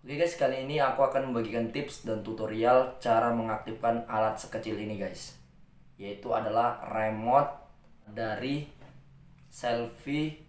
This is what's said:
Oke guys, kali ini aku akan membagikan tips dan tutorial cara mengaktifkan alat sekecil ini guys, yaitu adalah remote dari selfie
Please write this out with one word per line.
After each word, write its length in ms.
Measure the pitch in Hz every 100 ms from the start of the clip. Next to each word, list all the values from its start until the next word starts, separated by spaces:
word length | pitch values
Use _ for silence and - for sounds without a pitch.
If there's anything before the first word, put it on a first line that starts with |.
Oke 160 | 131 147
guys, 160 | 170
kali 320 | - 131 131 135
ini 160 | 151
aku 240 | 135 - 135
akan 240 | 135 135
membagikan 400 | 117 107 117 113
tips 320 | 139 143 - 113
dan 160 | 107 104
tutorial 720 | 110 107 107 120 127 127 -
cara 320 | 120 113 120
mengaktifkan 800 | 117 113 107 113 110 117 117 117
alat 240 | 110 110
sekecil 400 | 107 - 110 110 104
ini 160 | 104 101
guys, 400 | 98 - - - - - - - - -
yaitu 320 | 98 101 123
adalah 480 | 110 110 110 120 - -
remote 640 | 110 107 110 117 135 143 - - - - - -
dari 560 | 107 113 104 131 147 147 - - - - - - - -
selfie 880 | - 120 117 117 - 139 147 156 -